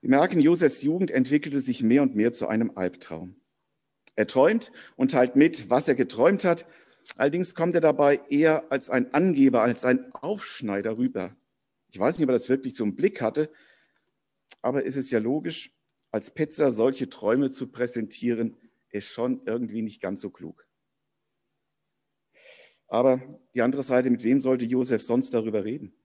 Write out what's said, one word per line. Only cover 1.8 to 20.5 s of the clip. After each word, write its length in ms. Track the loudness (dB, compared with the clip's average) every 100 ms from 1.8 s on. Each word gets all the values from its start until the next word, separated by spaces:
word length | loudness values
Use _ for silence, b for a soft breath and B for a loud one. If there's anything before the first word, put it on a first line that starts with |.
mehr 220 | 2 4
und 120 | 2 2
mehr 160 | 0
zu 160 | 0 -4
einem 240 | -2 -2 -2
Albtraum. 600 | -6 -6 -14 -14 -14 -18 _ _ _ _ _ _ _ -4
Er 120 | 0
träumt 440 | 4 4 2 -4 B B B
und 160 | 0
teilt 240 | 2 2 6
mit, 340 | 4 2 0
was 160 | 0 2
er 80 | 0
geträumt 480 | 0 2 2 4
hat. 240 | 0 -2 -4 B B B B -2
Allerdings 380 | -2 0 -4 -2
kommt 180 | 0
er 80 | 4
dabei 400 | 2 4 4 4 0
eher 420 | 2 4 2 0
als 180 | -6 -2
ein 240 | -2 0
Angeber, 480 | 2 2 6 6 6
als 220 | 2 2 0
ein 280 | 0 -2
Aufschneider 840 | -12 -8 -8 -8 -10 -4 -4 -4 -4
rüber. 380 | -4 -4 -8 -12 _ _ _ _ _
Ich 100 | -2
weiß 180 | -2 0
nicht, 60 |
ob 60 | 0
er 80 | 0
das 120 | 0
wirklich 260 | -2 -2 -4
so 80 |
im 120 | -4 0
Blick 260 | -2 0
hatte, 300 | -4 -2 -4 b b b b b b _ _ _ _ -8
aber 240 | -4 -4 -4
es 100 | -6
ist 160 | -2
ja 80 | -2
logisch, 520 | 0 -2 -4 -10 -14 _ _ _ _
als 200 | -8 -8
Petzer 400 | -6 -6 0 0
solche 380 | 2 0 0 -8
Träume 420 | -4 0 0 0
zu 160 | -4 -12
präsentieren, 880 | -6 -6 -4 -8 -6 -4 -2 -4 -6 b b b
ist 160 | -12 -12
schon 360 | -6 -4 -4 -4
irgendwie 360 | -6 -6 -6
nicht 200 | -8 -8
ganz 200 | -10 -8
so 80 | -12
klug. 380 | -14 -18